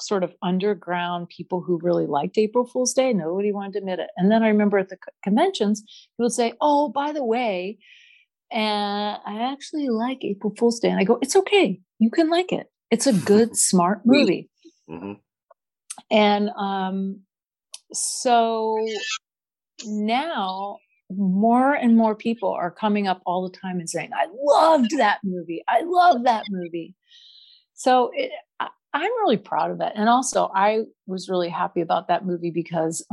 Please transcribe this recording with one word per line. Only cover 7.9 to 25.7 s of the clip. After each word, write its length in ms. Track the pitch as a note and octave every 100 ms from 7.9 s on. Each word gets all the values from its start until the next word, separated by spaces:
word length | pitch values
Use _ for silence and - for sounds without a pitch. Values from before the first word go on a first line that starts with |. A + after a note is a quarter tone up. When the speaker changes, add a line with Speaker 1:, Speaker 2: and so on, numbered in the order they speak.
| - _ _ _ _ -
Speaker 1:
uh, 680 | A3 G#3+ G#3 G3+ G#3 G#3 - -
I 260 | G#3+ B3
actually 360 | C#4 - D#4 C#4
like 340 | A3 B3 C4
April 300 | G3+ G3 G#3 G3+
Fool's 240 | A#3 A#3
Day." 80 | F3+
And 80 | F#3
I 60 |
go, 140 | G3 B3
"It's 160 | C#4 F#4+
okay. 440 | F#4+ G4+ A#3 F3+ _ -
You 120 | A3+
can 200 | E4+ D#4+
like 220 | E4+ F#4
it. 180 | - - _ -
It's 160 | A#3+ C#4
a 60 |
good, 440 | F#3+ B2+ G#3 A#3 -
Speaker 2:
<laughs> 120 | -
Speaker 1:
smart 360 | F3+ F3 G#3+ A#3
movie." 420 | C#4+ G3+ - - _ - _ -
Speaker 2:
Mm-hmm. 260 | E2 G2+ G#2 _ _ _ _ _ _ - - -
Speaker 1:
And, 400 | A3 G#3 G#3 G#3 -
um, 640 | G3 G3 F#3+ F#3+ G3 G3 _ _ _ _ _ - _
so 840 | - - - B3+ A#3 A3+ A3+ A3 A3 A3 G#3+ - - _ _ _ _ _ -
now 960 | A3 G#3 G#3+ B3 E4 C4+ F#3+ F#3+ G3+ G3+ _ _ -
more 600 | F#3+ F#3+ G3 A3+ A#3+ C4+
and 240 | C#4+ A#3+ A3+
more 180 | A3
people 360 | G#3+ A3+ A#3 F#3+
are 180 | - F3
coming 380 | - G#3+ G#3 G3
up 140 | F#3
all 240 | F#3 F3+ F#3
the 80 | -
time 220 | F#3+ F3+
and 100 | E3
saying, 220 | E3 -
"I 120 | - -
loved 640 | A3+ C#4+ E4 D#4+ D#4 A3+ D4
that 220 | G#3 F3+
movie. 380 | F#3+ F3+ E3 E3
I 140 | -